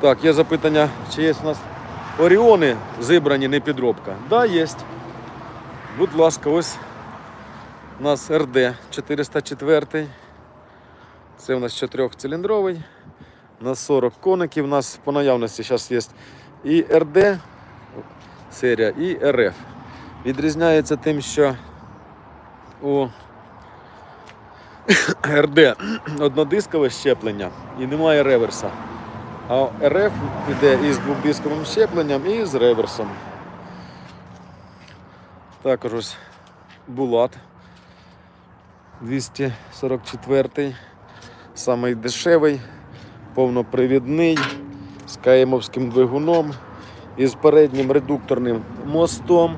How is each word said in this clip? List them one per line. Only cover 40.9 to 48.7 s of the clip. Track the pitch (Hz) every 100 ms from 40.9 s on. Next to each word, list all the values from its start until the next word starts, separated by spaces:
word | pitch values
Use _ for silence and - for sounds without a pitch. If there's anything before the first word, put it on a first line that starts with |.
| - - - - - - -
самий | - 123 123 117
дешевий, | 120 123 175 170 151 139 117 - - - - - -
повнопривідний, | - 131 123 117 123 127 135 123 151 170 156 135 - - - - - -
з | -
К | -
М-овським | 131 131 131 - - 127
двигуном, | 120 127 135 156 170 151 135 - - - - - -
із | 131
переднім | - 151 151 151 131 131
редукторним | 143 131 143 - 123 123 113 104